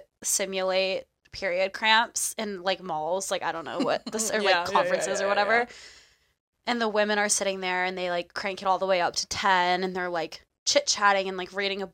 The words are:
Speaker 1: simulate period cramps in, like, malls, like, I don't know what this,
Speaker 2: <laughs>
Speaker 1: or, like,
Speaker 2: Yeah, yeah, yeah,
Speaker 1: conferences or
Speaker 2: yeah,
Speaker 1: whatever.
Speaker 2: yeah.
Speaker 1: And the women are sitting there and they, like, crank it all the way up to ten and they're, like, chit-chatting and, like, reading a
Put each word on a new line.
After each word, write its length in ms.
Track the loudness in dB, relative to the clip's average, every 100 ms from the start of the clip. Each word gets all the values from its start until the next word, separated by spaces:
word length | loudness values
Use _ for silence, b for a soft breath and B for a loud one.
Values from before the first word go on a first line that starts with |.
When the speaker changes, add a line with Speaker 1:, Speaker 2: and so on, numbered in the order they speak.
| -6 _
Speaker 1:
simulate 800 | -2 -2 -2 -2 0 2 0 -2 -8 _ _ -8
period 340 | -4 -2 -2
cramps 600 | 0 4 4 4 -2 -6 -4
in, 260 | -6 -4
like, 180 | -2 -2
malls, 480 | -2 -4 -2 -2 -2
like, 120 | -4
I 80 | -2
don't 140 | -6 -6
know 140 | -4
what 240 | 0 -2 -2
this, 200 | -6 -2
Speaker 2:
<laughs> 20 |
Speaker 1:
or, 40 | 0
like, 40 | 2
Speaker 2:
Yeah, 40 |
yeah, 140 | 2 2
yeah, 40 |
Speaker 1:
conferences 460 | 0 2 0 -2 -2
or 20 | 0
Speaker 2:
yeah, 40 |
Speaker 1:
whatever. 280 | 2 2 2
Speaker 2:
yeah. 60 | 0 B B B B B B B _ _ -4
Speaker 1:
And 160 | 0
the 80 | 0
women 280 | 2 2 2
are 100 | 2
sitting 300 | 2 0 -2
there 240 | -2 -2 -2
and 120 | -2
they, 120 | -2
like, 240 | -2 -4
crank 280 | -6 -6 -4
it 60 | 0
all 100 | 2
the 60 | 2
way 120 | 2
up 140 | 2 -2
to 100 | -4
ten 560 | 0 4 4 4 2
and 120 | 0 -2
they're, 140 | -4
like, 320 | -4 -6 -10 _ _ 2
chit-chatting 640 | 2 2 2 4 4 0
and, 80 | -4
like, 160 | -6
reading 280 | -2 -2 -2
a 60 | -6